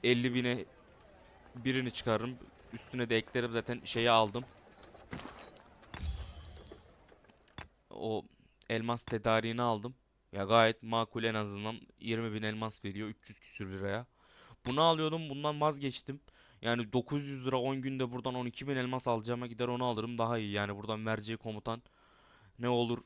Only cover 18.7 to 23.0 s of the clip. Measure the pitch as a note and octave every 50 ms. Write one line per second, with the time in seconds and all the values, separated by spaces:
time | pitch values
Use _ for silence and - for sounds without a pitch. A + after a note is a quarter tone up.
18.7 | C#3 C3 B2 B2 B2+ C3 - B2+ A#2 A2+ A2 A#2 A#2+ A#2+ B2 A#2+ A#2 A2 B2 A#2+
19.7 | A#2+ B2 B2+ B2 A#2 A2 A2 A#2+ A#2+ A#2 A2+ A2+ A#2+ A2+ G#2+ G2+ G2+ G#2 G2+ G2+
20.7 | G2+ G2+ G#2 G#2 A2 G#2+ A2 A2 A2 G#2+ G#2 G#2+ A2+ A2 - A2+ G#2+ G#2 - A#2
21.7 | A2+ A#2+ _ - _ _ _ _ _ _ _ _ - - - - _ - A#2+ B2
22.7 | B2 A#2+ A#2+ A#2 A#2 A#2